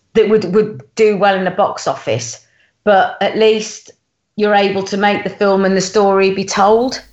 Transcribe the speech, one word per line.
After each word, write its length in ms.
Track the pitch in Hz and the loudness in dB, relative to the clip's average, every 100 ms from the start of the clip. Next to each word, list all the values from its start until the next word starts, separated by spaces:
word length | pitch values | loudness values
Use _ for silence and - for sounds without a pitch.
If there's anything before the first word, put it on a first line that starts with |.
| _ | _
that 140 | 226 202 | 0 2
would, 240 | 220 180 | 2 2
would 280 | 208 - 135 - | 0 0 -4 -10
do 220 | - 214 196 | 0 2 2
well 200 | 202 190 | 0 0
in 80 | |
the 60 | 185 | -2
box 340 | 190 190 - - | -2 -2 -2 -6
office, 580 | - - 117 - - _ _ _ _ | -6 -4 -4 -6 -14 _ _ _ _
but 320 | 208 196 147 - | 0 2 2 -2
at 160 | 202 - | -4 2
least 520 | 220 220 - - - - _ _ _ - | 2 2 -2 -14 -20 -20 _ _ _ -4
you're 180 | 208 | 0
able 280 | 202 196 190 | 2 0 -2
to 140 | 190 196 | -4 -2
make 280 | 208 202 | -2 -2
the 60 | 185 | -6
film 340 | - 101 95 | -2 0 2
and 120 | 190 190 | 0 0
the 40 | |
story 520 | 185 214 196 196 196 | -2 0 2 2 0
be 100 | 196 | -2
told. 560 | 196 208 202 226 262 - - | -4 0 2 2 0 -8 -16